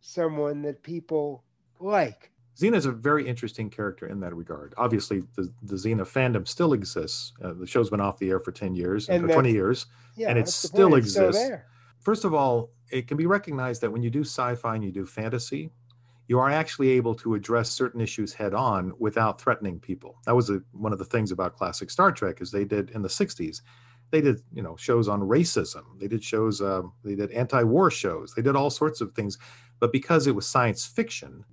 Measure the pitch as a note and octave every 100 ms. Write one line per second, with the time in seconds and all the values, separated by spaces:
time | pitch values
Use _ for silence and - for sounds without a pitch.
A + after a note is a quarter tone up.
0 | - - E3 D3+ D3 D3 D3 C#3+ - E3+
1 | E3 D#3 D3 B2+ _ _ _ - F#3 G#3
2 | C3+ - _ _ _ - G3+ A3+ C#3 A2+
3 | B2+ D3+ B2+ A#2+ A2 - G#2+ - G#2 F#2+
4 | G#2 G2+ F2+ E2+ E2+ D2 D2 - A#2+ A2
5 | - G2+ - - F#2 - G2+ F#2+ G#2+ A2+
6 | A2+ C3+ B2+ A2 - - E3+ A#2 F#2+ F2
7 | D#2 - - - F#2 E2+ F2+ B2+ G#2+ G2+
8 | G2 - F#2+ F#2 - - F#2+ F2+ F2+ G#2
9 | - F3+ E3+ D#3+ B2+ A2 F#2+ B2+ - -
10 | - - A3+ A#2+ - - E3 G3 F#3+ C#3
11 | A2 C#3 F#3+ G3+ C4 F#3+ - _ _ _
12 | - G#3+ G3 D#3 C3+ A#2+ A#2 _ - C3
13 | B2 D3+ E3+ G3+ G3+ C#3 B2+ A#2+ A2+ A2+
14 | A#2+ C3+ D3 - B2 A#2 A#2 A2 G2 F#2
15 | F#2 - A2 A#2+ A#2+ C#3 D#2+ - _ _
16 | _ _ - B2 C3+ D3+ D#3+ - C3+ B2+
17 | A#2 A2+ A2+ G#2+ G2 A#2 A#2 - B2+ A#2
18 | G#2+ - G2+ - G#2 G2+ C3 G2 F#2 -
19 | G#2+ A2+ A2 - - - G2+ E2+ - F#2
20 | - - - B2 A2+ G2 - F#2+ G#2+ F#2+
21 | F#2 A#2+ G#2 F#2 F2+ - F#2 - F2+ -
22 | F#3+ - F#2+ - E2+ G2+ G2+ G#2 F#2+ A2
23 | F#2 - G2+ - D#2+ - - - _ _
24 | _ D#3 D3 - - - D#2+ E2 - A#2
25 | G#2 G#2 G2 C3 E3+ - E2 - - -
26 | G2+ A2 - A2 A2 G2 G2 F#2+ F2+ -
27 | G#2 G2+ G#2 A#2 B2 C3+ A2+ C#3+ F#3 -
28 | G2 D#2+ - - B2 C#3 C#3+ C#3 D3+ D3+
29 | G#2+ - G#2 - - - - - A#2+ C3+
30 | - E3 C#3 G#2 - C3 A#2+ G2+ - -
31 | A3+ - - - -